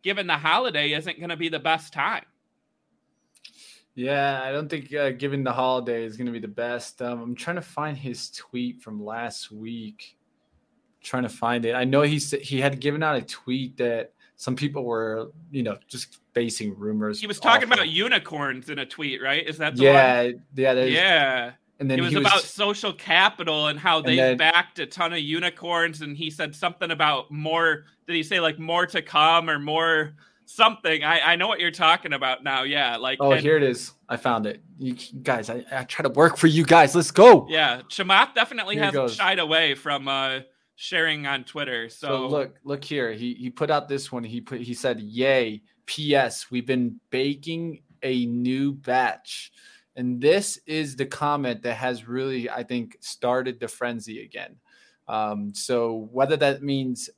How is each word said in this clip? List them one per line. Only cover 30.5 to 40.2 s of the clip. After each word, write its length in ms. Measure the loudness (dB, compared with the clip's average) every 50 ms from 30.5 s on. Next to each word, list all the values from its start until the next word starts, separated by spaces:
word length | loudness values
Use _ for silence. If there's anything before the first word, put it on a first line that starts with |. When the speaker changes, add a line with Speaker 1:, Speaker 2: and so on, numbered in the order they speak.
| 2 4 4 4 4 0 -2 0 0 0 2
Speaker 1:
I, 180 | 2 2 4
I 140 | 4 4 2
know 120 | 2 2
what 120 | -2 0 -2
you're 120 | -2 -4
talking 420 | 0 4 4 4 4 4 2 -6 -4
about 300 | -2 -2 -2 -2 -2 -4
now, 200 | -2 -2 -2 -2
yeah, 340 | 0 0 0 0 0 0
like, 220 | -2 -2 -4 -2 2
Speaker 2:
Oh, 100 | 4 4
Speaker 1:
and 100 | 4 4
Speaker 2:
here 140 | 4 4 4
it 80 | 4 4
is. 300 | 2 0 -2 -8 -14 _ _ _ -8
I 80 | -8
found 280 | -2 0 0 0 0 -2
it. 140 | -4 -6 -8 _ -20 -16
You 200 | -10 -8 -8 -8
c-, 180 | -8 -12 -16 -16 -8
guys, 280 | -4 -2 -2 -2 -4 -8
I, 140 | -10 -10 -10 -8
I 120 | -8 -8 -8
try 200 | -8 -8 -4 -4
to 60 | 0
work 280 | 4 6 6 6 6
for 100 | 4 4
you 180 | 4 6 4 6
guys. 300 | 8 8 8 8 8 6
Let's 160 | 2 0 2
go. 360 | 8 12 12 12 12 12 8 2
Speaker 1:
Yeah, 320 | 2 2 2 2 0 -2 -8
Chamath 500 | _ -6 -6 2 4 6 4 4 4 2
definitely 420 | 0 0 0 -2 -8 -6 -4 -2
Speaker 2:
Here 80 | 0 0
it 20 |
Speaker 1:
hasn't 160 | 0 2 0 0
Speaker 2:
goes. 120 | -2 -2
Speaker 1:
shied 240 | 0 0 2 2 0
away 360 | 0 2 2 2 2 2 0
from, 320 | -2 -4 -4 -4 -4 -2
uh, 320 | -2 -2 -2